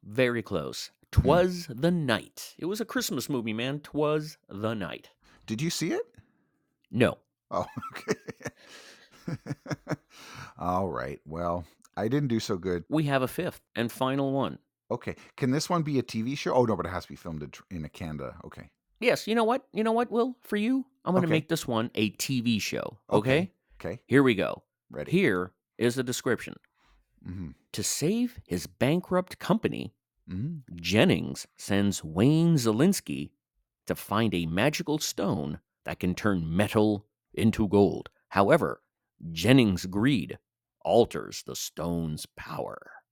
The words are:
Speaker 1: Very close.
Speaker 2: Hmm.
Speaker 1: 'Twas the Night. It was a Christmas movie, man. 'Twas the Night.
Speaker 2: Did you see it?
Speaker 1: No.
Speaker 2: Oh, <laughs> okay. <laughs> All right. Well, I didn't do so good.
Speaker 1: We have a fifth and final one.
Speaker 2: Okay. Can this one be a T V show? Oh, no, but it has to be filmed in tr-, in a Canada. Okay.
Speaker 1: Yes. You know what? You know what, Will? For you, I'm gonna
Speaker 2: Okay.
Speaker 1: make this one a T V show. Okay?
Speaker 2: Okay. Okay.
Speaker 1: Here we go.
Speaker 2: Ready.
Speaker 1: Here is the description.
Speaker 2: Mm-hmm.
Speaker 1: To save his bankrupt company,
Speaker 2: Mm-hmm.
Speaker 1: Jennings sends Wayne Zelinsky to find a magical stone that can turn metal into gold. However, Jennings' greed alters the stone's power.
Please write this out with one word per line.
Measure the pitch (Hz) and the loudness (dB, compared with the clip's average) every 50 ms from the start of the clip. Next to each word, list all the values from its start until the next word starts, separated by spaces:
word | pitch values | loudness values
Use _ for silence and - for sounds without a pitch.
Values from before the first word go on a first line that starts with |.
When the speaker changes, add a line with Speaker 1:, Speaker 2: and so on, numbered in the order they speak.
| - | -18
Speaker 1:
Very | 98 104 120 131 123 120 117 104 | -10 0 0 2 2 2 -2 -4
close. | - 104 87 73 65 58 - - - _ _ _ _ - | -2 -4 -4 -4 -4 -8 -8 -12 -12 _ _ _ _ 2
Speaker 2:
Hmm. | - 127 | 4 6
Speaker 1:
'Twas | 127 147 175 180 185 180 175 170 - | 6 6 6 6 4 2 -4 -8 -10
the | 131 110 135 170 | -8 0 2 2
Night. | 180 175 156 127 113 98 69 - _ - - - - _ | 2 2 2 2 0 0 0 -6 _ -16 -16 -16 -14 _
It | - | -6
was | 165 202 214 | -6 -4 -4
a | 240 | -6
Christmas | - - 262 233 - 214 135 117 - | -4 -4 -4 -2 -2 -4 -4 -4 -2
movie, | 147 127 113 113 107 | -4 -4 -2 -2 -4
man. | 110 117 131 139 147 | -4 -4 -4 -4 -6
'Twas | 147 - - 143 151 147 151 156 151 151 - _ _ _ | -8 -8 -4 -2 0 0 0 0 -2 -6 -14 _ _ _
the | - 98 104 110 117 | -10 -4 -2 -2 -2
Night. | 110 92 82 65 58 - - _ _ _ _ _ _ _ | -2 -6 -8 -8 -12 -14 -20 _ _ _ _ _ _ _
Speaker 2:
Did | - 110 110 | -8 -4 -2
you | 147 170 | -2 -2
see | - - 156 170 262 | -2 -2 -2 -2 -2
it? | 381 466 _ _ - - _ _ _ _ _ _ _ _ _ _ _ _ _ - | -4 -4 _ _ -20 -20 _ _ _ _ _ _ _ _ _ _ _ _ _ 2
Speaker 1:
No. | 120 120 92 - - _ _ _ _ _ _ | 4 4 4 2 -2 _ _ _ _ _ _
Speaker 2:
Oh, | - 90 90 - - - | -4 -4 -4 -4 -6 -12
<laughs> | - 1077 - | -12 -12 -14
okay. | - - - - - _ - - _ - - _ _ - - - - - - - - - _ _ - - | -12 -6 -6 -6 -6 _ -18 -18 _ -14 -14 _ _ -20 -20 -20 -20 -20 -20 -20 -20 -20 _ _ -14 -10
<laughs> | - 170 - _ 117 131 _ _ - 151 - _ - - - _ _ _ - - - - - - - - - | -10 -10 -10 _ -10 -12 _ _ -10 -10 -10 _ -8 -8 -8 _ _ _ -20 -20 -20 -18 -18 -18 -18 -14 -8
All | 76 87 90 90 98 92 | -4 -2 0 0 0 -2
right. | 73 62 62 67 71 - _ | -2 -4 -6 -6 -8 -10 _
Well, | 73 76 82 85 87 85 90 85 - _ _ _ - _ | -12 -8 -4 -2 -2 -2 -2 -6 -10 _ _ _ -14 _
I | - 98 110 | -2 -2 0
didn't | 127 147 147 135 | 2 0 2 2
do | 117 113 | 0 0
so | - - 113 | 0 -2 -4
good. | 92 85 95 90 87 80 _ | -2 -2 -2 -2 -2 -2 _
Speaker 1:
We | - 151 156 | -2 0 0
have | 143 139 135 127 | 2 2 0 0
a | 127 | 0
fifth | - - 170 175 - - _ _ _ | -2 -4 -6 -6 -6 -10 _ _ _
and | - 117 117 | -4 -4 -4
final | - - 131 131 135 139 139 135 135 | -2 -2 -2 0 0 0 0 0 0
one. | 139 131 90 67 - _ _ _ _ _ _ | 0 0 -2 -4 -8 _ _ _ _ _ _
Speaker 2:
Okay. | 107 123 - - - - - - _ | -8 -6 -6 -8 -10 -10 -14 -20 _
Can | - 139 127 | -4 0 0
this | 127 147 156 - | 0 0 0 0
one | 180 170 160 | 0 0 0
be | 147 147 131 | 0 0 0
a | 117 | -2
T | - - 113 110 | -2 -4 -4 -4
V | 123 139 | -4 -4
show? | 147 - 185 - | -4 -4 0 4
Oh, | 135 123 | 4 4
no, | 113 107 | 4 4
but | 85 87 | 0 -2
it | 85 | -4
has | 90 87 - | -4 -6 -8
to | - | -8
be | 69 | -16
filmed | - - 87 82 76 73 | -14 -10 -8 -8 -8 -8
in | 69 | -10
tr-, | - - - _ | -12 -18 -18 _
in | 95 87 76 | -10 -10 -10
a | 76 | -10
Canada. | _ - 95 80 76 73 67 64 58 82 - | _ -10 -10 -8 -8 -8 -8 -10 -10 -12 -16
Okay. | - - - - - _ _ _ _ _ _ | -18 -18 -18 -20 -20 _ _ _ _ _ _
Speaker 1:
Yes. | 214 240 175 - - | 0 0 0 0 0
You | - 214 | -2 0
know | 233 226 | 0 2
what? | 214 240 262 - _ - | 2 0 -2 -4 _ -6
You | 175 220 | -2 -2
know | 226 226 | 0 0
what, | 226 240 - | 0 -2 -2
Will? | 190 226 233 262 247 _ _ | 0 -2 -2 -2 -2 _ _
For | - - | -6 -4
you, | 208 208 226 262 269 254 _ _ _ _ | -2 0 0 0 -2 -2 _ _ _ _
I'm | - 175 | 2 2
gonna | 185 180 | 2 4
Speaker 2:
Okay. | 165 160 | 4 2
Speaker 1:
make | 160 156 _ | 0 0 _
this | 165 156 - | -2 -2 -2
one | - 120 110 113 123 _ | -2 0 0 0 -2 _
a | - 107 107 | 0 0 0
T | 95 _ - - 135 127 | 0 _ -4 -2 -2 0
V | 113 120 117 104 | 2 2 2 2
show. | - - - 60 50 - - - _ _ | 0 -2 -4 -4 -6 -6 -10 -14 _ _
Okay? | 104 107 104 127 131 151 | 0 2 4 4 2 2
Speaker 2:
Okay. | 180 190 _ _ _ _ _ _ - 85 90 | 2 0 _ _ _ _ _ _ -10 -10 -10
Okay. | 117 _ | -10 _
Speaker 1:
Here | _ 120 135 143 | _ 4 6 6
we | 131 117 | 6 4
go. | 92 90 58 50 - _ _ _ _ _ _ | 2 0 -2 -2 -6 _ _ _ _ _ _
Speaker 2:
Ready. | - 73 73 - | -10 -10 -6 0
Speaker 1:
Here | - 180 196 147 101 90 90 92 _ _ _ _ _ _ | 0 2 2 2 2 0 -2 -4 _ _ _ _ _ _
is | 113 120 120 | 0 0 0
the | 131 127 | 0 -4
description. | 120 123 - - 135 117 98 - - - - _ _ _ _ _ _ _ _ _ _ _ _ - | -4 -4 -4 -2 -2 -2 -2 -4 -12 -16 -18 _ _ _ _ _ _ _ _ _ _ _ _ -14
Speaker 2:
Mm-hmm. | 92 90 95 90 76 - _ _ _ - | -12 -10 -10 -10 -12 -12 _ _ _ -8
Speaker 1:
To | - 104 | -6 -4
save | - - - 139 160 208 233 240 240 - - - | -4 -2 0 0 0 2 2 0 -2 -4 -8 -8
his | _ - 180 - | _ -4 -4 -4
bankrupt | - _ _ 120 127 151 180 180 - 185 180 185 - - _ | -6 _ _ 2 2 2 2 0 0 -2 -2 -2 -2 -8 _
company, | - - 185 226 - - - - 65 - _ _ _ _ _ _ _ - | -2 0 0 2 2 -2 -4 -4 -8 -10 _ _ _ _ _ _ _ -10
Speaker 2:
Mm-hmm. | 87 92 113 151 170 156 135 - 87 | -6 -6 -6 -6 -6 -8 -12 -14 -16
Speaker 1:
Jennings | 85 85 85 92 107 135 190 127 82 82 - 69 - - - _ | -10 -6 0 4 6 6 6 6 2 2 -4 -6 -8 -10 -16 _
sends | _ - - 101 98 101 101 92 - - | _ -6 0 2 2 2 2 0 -2 -6
Wayne | 78 78 82 107 131 151 160 165 170 165 | -6 2 4 6 6 6 6 6 6 4
Zelinsky | 147 120 113 107 110 143 190 196 - - - 76 67 71 - _ _ _ _ _ _ _ _ _ _ _ | 4 4 2 4 4 4 4 4 2 -2 -6 -8 -8 -8 -10 _ _ _ _ _ _ _ _ _ _ _
to | - 87 | -6 -6
find | - - - 101 104 117 110 92 | -6 -4 -2 0 2 2 2 2
a | 87 85 | 0 -2
magical | 80 82 92 107 147 151 - 175 - 147 151 | 0 0 2 2 2 0 -2 -4 -4 -4 -2
stone | - - - - - 202 - - - - 76 - _ _ _ _ _ | -2 -4 -4 -2 -2 -2 -2 -2 -2 -6 -6 -8 _ _ _ _ _
that | - - - | -10 -8 -2
can | - 92 90 | -2 -2 -2
turn | - - 110 101 90 82 80 82 | 0 0 0 2 2 0 0 2
metal | 90 104 104 - 113 107 107 107 98 - _ _ _ _ _ _ | 2 2 2 4 4 4 4 4 0 -2 _ _ _ _ _ _
into | - 90 113 104 - 110 98 | 2 2 2 4 4 0 4
gold. | 87 101 101 92 - - - - _ _ _ _ | 6 6 6 6 4 0 -8 -12 _ _ _ _
However, | - 95 98 98 143 170 110 76 58 - _ _ _ _ _ _ _ _ - 82 | 2 2 6 6 6 4 4 0 -4 -6 _ _ _ _ _ _ _ _ -14 -10
Jennings' | 82 80 82 104 131 135 123 107 92 87 - | -8 -2 4 6 8 8 8 6 4 0 -2
greed | 92 92 101 107 135 147 107 76 62 - - _ _ _ _ _ _ _ _ _ | -4 -2 0 0 2 2 0 -2 -4 -10 -14 _ _ _ _ _ _ _ _ _
alters | - 90 113 117 - - 76 53 50 - - - | 4 6 6 6 4 2 -8 -8 -8 -10 -12 -10
the | - 65 | -10 -10
stone's | - - - _ - 78 85 87 85 82 80 78 78 - - _ | -10 -10 -10 _ -6 -4 -2 -2 -2 -2 -2 -4 -6 -10 -14 _
power. | - - - - - - - - - - - - - _ _ | -18 -14 -12 -8 -8 -8 -8 -8 -12 -16 -18 -20 -20 _ _